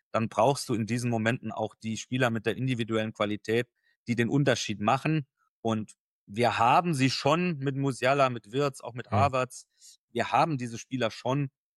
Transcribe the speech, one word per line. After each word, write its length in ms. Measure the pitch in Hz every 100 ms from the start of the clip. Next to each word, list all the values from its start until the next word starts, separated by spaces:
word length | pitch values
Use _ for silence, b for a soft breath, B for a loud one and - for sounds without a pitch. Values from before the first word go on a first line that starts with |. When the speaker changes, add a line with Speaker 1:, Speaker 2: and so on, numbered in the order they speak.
| _
Speaker 1:
dann 180 | 110 113
brauchst 400 | - 120 139 -
du 60 | 110
in 100 | 107
diesen 220 | 120 120
Momenten 400 | 117 110 - 110
auch 240 | - 107 -
die 220 | 113 110
Spieler 320 | - 127 123
mit 140 | 113 110
der 120 | 104
individuellen 560 | 131 120 110 110 110
Qualität, 560 | - 104 104 - 113 123 _ _ _ -
die 80 | 117
den 140 | 117
Unterschied 520 | 139 139 120 - 101
machen. 460 | 107 131 156 156 139 _ _ _
Und 320 | 113 110 101 - _ _ -
wir 300 | 101 120 104
haben 340 | 117 156 175 143
sie 140 | 131
schon 460 | - 143 165 180 147
mit 160 | 139 135
Musiala, 520 | 139 117 123 143 131
mit 220 | 120 104
Wirtz, 300 | 127 147 131
auch 120 | 117
mit 180 | 120 -
Speaker 2:
Mhm. 160 | 110 139
Speaker 1:
Havertz. 380 | 127 127 - - B B B _
Wir 200 | 117 107
haben 260 | 120 165 143
diese 180 | 123 113
Spieler 320 | - 131 113
schon. 380 | - 120 139 139 _ _